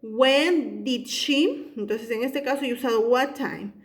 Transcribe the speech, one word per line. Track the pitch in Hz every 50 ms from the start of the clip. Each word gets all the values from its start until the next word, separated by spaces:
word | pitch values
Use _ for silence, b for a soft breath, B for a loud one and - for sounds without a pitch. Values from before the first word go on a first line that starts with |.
When | - 220 214 220 262 262 269 277 302 339 359 330 262 - 208 208 208
did | 240 254 240 -
she? | - - - - - 294 269 302 381 - - - - -
Entonces, | - 208 202 214 226 233 226
en | 240 220 240
este | 269 262 294 277
caso | 254 269 285 285
yo | 262 240
he |
usado | 240 262 262 226 226 220
what | 233 247 247 262 277 285
time. | - 277 196 151 - - 202 - -